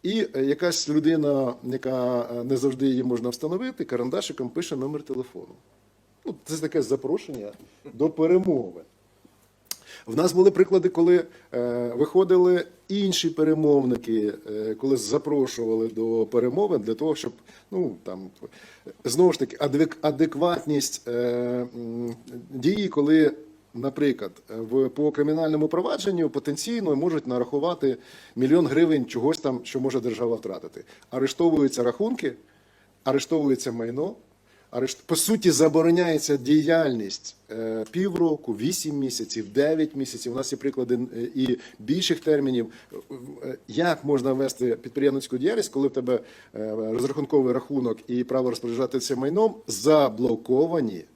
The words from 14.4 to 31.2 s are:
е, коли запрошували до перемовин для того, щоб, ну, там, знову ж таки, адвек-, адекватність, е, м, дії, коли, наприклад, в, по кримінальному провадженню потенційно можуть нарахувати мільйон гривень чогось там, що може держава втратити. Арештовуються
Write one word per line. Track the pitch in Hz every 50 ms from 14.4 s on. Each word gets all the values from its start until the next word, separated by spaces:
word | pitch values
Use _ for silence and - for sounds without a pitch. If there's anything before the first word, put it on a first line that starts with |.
| - 110
е, | 107 107 107 110 110
коли | 110 - 135 135
запрошували | 120 107 - - 147 - 147 147 143 131 127 - - 117 110 113 113 113 113
до | - 113 113 113 117 113 110
перемовин | 107 - 120 117 123 127 180 208 202 175 123
для | 101 110 113
того, | - 147 160 147
щоб, | - - 123 - - _ - - - _ _
ну, | 202 185 180 131 95 85
там, | _ - 92 190 190 185 _ _ - - - - - - - _ _ - - _ _
знову | 131 120 151 180 180
ж | 156 -
таки, | 139 - -
адвек-, | - 147 143 131 147 160 160 - -
адекватність, | - 151 147 135 160 156 160 139 170 175 175 - - 151 147 143 131 - - - _ 120
е, | 120 120 123 120 120 120 123 120 123 123 123 123 117
м, | 120 120 117 117 117 120 120 117 - - - - 123 - -
дії, | 139 131 123 160 208 214 202 -
коли, | - 147 143 151 156 160 156 143 - - - - - _ _ _ -
наприклад, | 117 123 135 131 - 147 143 127 - 104 92 90 - _ - 110 113 113 110
в, | 120 135 135 127
по | - 139 151 151
кримінальному | 151 147 143 151 156 160 160 156 156 151 156 156
провадженню | 170 170 180 - 294 247 185 202 190 170 165 147
потенційно | - 143 - 151 143 - - 226 240 233 202 165 143
можуть | 135 160 180 160 147 -
нарахувати | 127 123 123 120 120 143 143 147 175 175 170 143 135 123 - - - - - - - _
мільйон | 120 127 135 156 180 165
гривень | 135 135 156 170 156 156 143 120
чогось | - - 120 120 147 165 -
там, | - 143 127 120 -
що | - - 135
може | 127 135 123 127
держава | 113 123 110 104 123 113 117
втратити. | 113 - 98 95 - - 80 - - - _ - - - _
Арештовуються | - 131